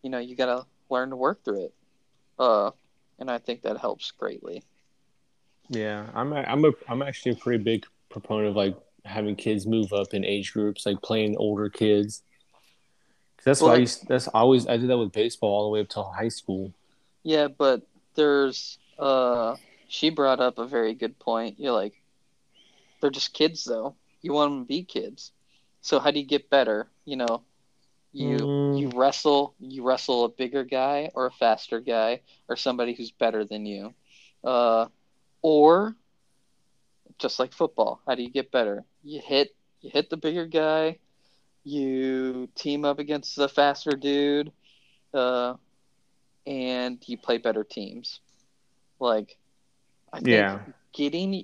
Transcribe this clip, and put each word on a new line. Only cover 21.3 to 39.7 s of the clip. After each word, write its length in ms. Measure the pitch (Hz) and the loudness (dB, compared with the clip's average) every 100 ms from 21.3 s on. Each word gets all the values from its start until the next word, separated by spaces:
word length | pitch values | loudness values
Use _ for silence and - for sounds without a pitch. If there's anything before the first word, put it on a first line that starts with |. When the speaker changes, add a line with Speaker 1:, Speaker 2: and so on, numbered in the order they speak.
| 113 113 - | -2 -4 -6
Speaker 1:
You're 140 | 139 | -2
like, 280 | 120 208 - _ _ _ _ _ _ _ _ _ _ | -2 -2 -8 _ _ _ _ _ _ _ _ _ _
they're 80 | 143 | -2
just 240 | 135 - | -2 -8
kids, 300 | - 156 165 - | 0 0 0 -6
though. 300 | 117 117 - _ _ | -4 -6 -12 _ _
You 120 | - | -4
want 180 | 147 147 | 0 0
'em 60 | 139 | -2
to 40 | 123 | -6
be 180 | 143 | -6
kids. 480 | 180 127 113 120 - _ _ _ _ _ | -6 -8 -8 -12 -20 _ _ _ _ _
So 180 | - 143 | -2 0
how 120 | 139 | 2
do 80 | 147 | -2
you 60 | 135 | -2
get 240 | 143 - | -4 2
better? 400 | 139 117 107 117 _ - | 2 4 0 -4 _ -10
You 120 | 131 | -4
know, 260 | 120 117 _ _ _ _ _ _ _ | -2 -2 _ _ _ _ _ _ _
you, 360 | 143 143 143 143 143 143 | -6 -2 -2 0 0 0
Speaker 2:
Mm. 100 | 139 | 0
Speaker 1:
you 100 | 139 123 | -2 2
wrestle, 600 | 135 - 156 143 143 _ | 2 2 2 2 0 _
you 240 | 131 135 | -16 -6
wrestle 400 | 123 131 - 123 117 | -2 -2 0 0 0
a 40 | |
bigger 340 | 120 127 139 | -2 -4 -4
guy 480 | 127 131 131 143 151 - | -2 -2 0 -2 -4 -4
or 100 | 127 | -4
a 60 | |
faster 500 | - 117 110 - 113 | 2 2 2 -2 -6
guy 400 | 127 117 110 123 _ _ - | -2 0 0 -2 _ _ -10
or 80 | 120 | -4
somebody 380 | 135 123 120 | -2 -2 -4
who's 180 | 120 113 | -4 -12
better 320 | _ 117 110 | _ 0 0
than 220 | 104 107 104 | -4 -8 -10
you. 280 | 101 104 - _ - - _ | -10 -12 -18 _ -20 -20 _
Uh, 440 | - 127 120 113 113 _ _ _ _ _ | -2 2 4 4 0 _ _ _ _ _
or 540 | 160 151 151 175 214 226 _ _ _ _ _ _ _ _ _ _ _ _ | 4 8 8 8 4 -6 _ _ _ _ _ _ _ _ _ _ _ _
just 200 | 127 - | -8 -2
like 120 | 127 | -4
football, 480 | - 165 - 110 123 - | -2 -4 0 -2 -2 -6
how 80 | 123 | -4
do 80 | |
you 60 | 120 | -2
get 220 | 131 127 | -4 -2
better? 340 | 127 110 101 - _ | -2 0 -4 -10 _
You 160 | 147 151 | -16 -14
hit, 340 | - 139 143 _ _ | -2 0 0 _ _